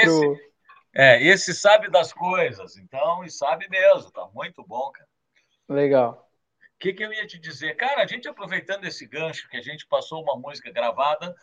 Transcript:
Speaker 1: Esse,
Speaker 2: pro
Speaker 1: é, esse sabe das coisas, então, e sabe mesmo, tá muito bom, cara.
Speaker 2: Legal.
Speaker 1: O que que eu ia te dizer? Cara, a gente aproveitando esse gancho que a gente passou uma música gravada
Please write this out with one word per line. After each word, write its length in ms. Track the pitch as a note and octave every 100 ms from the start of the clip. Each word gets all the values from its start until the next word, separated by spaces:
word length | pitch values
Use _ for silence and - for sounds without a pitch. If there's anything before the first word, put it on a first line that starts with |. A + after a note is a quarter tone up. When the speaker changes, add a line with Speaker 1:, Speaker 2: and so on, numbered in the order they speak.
Speaker 1:
Esse, 220 | A3 D#3+ D3
Speaker 2:
pro 160 | C#3+ - _ _ _ _
Speaker 1:
é, 280 | - C3+ A#2
esse 300 | D3+ F#3+ F#3
sabe 360 | E3+ G3+ G#3 G3
das 220 | F3+ E3
coisas, 640 | - F3+ F#3 D#3 G2+ F#2 G2
então, 460 | F#2 C3 D#3 F3+
e 60 | E3+
sabe 380 | - D3 D#3+ G3
mesmo, 400 | F#3+ F#3+ F3 G#2
tá 160 | - F2+
muito 300 | G#2 F3 D#3+
bom, 260 | G2 A2+ C#3
cara. 160 | - _ _ _ _ _ _ -
Speaker 2:
Legal. 600 | C#3 C#3+ C3+ A#2+ A#2+ _ _ _ _ _
Speaker 1:
O 40 | _
que 100 | F#3+
que 120 | F#3+
eu 80 | G#3+
ia 140 | G#3+ G#3
te 120 | F3
dizer? 380 | D#3+ C3 D#3 D3+
Cara, 260 | B3+ C#4
a 40 | G3
gente 220 | A#3+ D4
aproveitando 560 | C#4+ F#3+ F3+ - G3
esse 220 | F3+ - A#2+
gancho 420 | D3 D#3+ D3 -
que 80 | B2
a 60 |
gente 240 | A#2+ D3+ -
passou 340 | C3+ B2+ D#3+
uma 140 | D#3 B2+
música 340 | C3+ C#3+ A#2
gravada 600 | A#2+ A#2+ A#2 C#3+ D3+ F3 F3